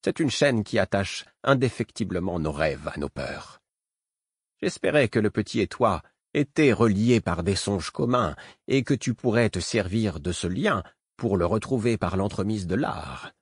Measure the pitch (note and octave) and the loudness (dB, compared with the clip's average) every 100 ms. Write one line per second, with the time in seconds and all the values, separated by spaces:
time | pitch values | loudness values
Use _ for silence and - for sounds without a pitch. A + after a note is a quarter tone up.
0 | - - D3+ - D3 A2+ G2+ A2 F#2 G2 | -4 0 -2 2 2 2 0 0 2 0
1 | F#2+ - - _ A2+ C3+ B2 - A2+ - | -2 -6 -14 _ 0 2 2 -2 -8 -4
2 | G2 F2+ F#2 F2 D#2 D2 D#2 C#2 D2 - | -4 -2 -2 -2 -2 0 -2 -2 -8 -6
3 | C#2+ - C2 - - - _ _ _ _ | -8 -6 -8 -8 -14 -20 _ _ _ _
4 | _ _ _ _ _ _ F#3+ - - D3+ | _ _ _ _ _ _ -6 -2 0 2
5 | B2 A#2+ G#2+ - G2+ A#2 F#2+ - A2+ E2+ | 4 2 2 0 -2 -2 -2 0 0 0
6 | - _ _ D3+ C#3+ - D3 G2 A#2 G2 | -6 _ _ -2 0 4 4 6 4 4
7 | A#2 A#2 - E2+ F2 F#2+ - G2+ - - | 4 2 2 -2 0 -2 -2 -4 -4 -4
8 | A#2+ B2 F#2+ - - - - C3+ A#2+ C3+ | 0 0 0 -6 -16 -20 -2 -2 0 -2
9 | - A2+ B2+ A2 A2 F#2 - A#2 F2+ A2 | -2 -2 0 2 2 0 -2 -2 0 0
10 | G#2+ D#2 E2+ F2 F2 F#2 G3+ A2+ - _ | -2 -2 -6 -4 -4 -2 0 -2 -6 _
11 | _ - A#2 G2 E2+ A2 - B2+ A2+ A2+ | _ -6 0 2 2 0 0 0 0 0
12 | F2+ F#2+ G2+ - G2+ A2 F2+ F2+ - - | 0 0 -2 -2 -2 -2 -2 -2 -2 -6
13 | C2 - - _ | -10 -12 -16 _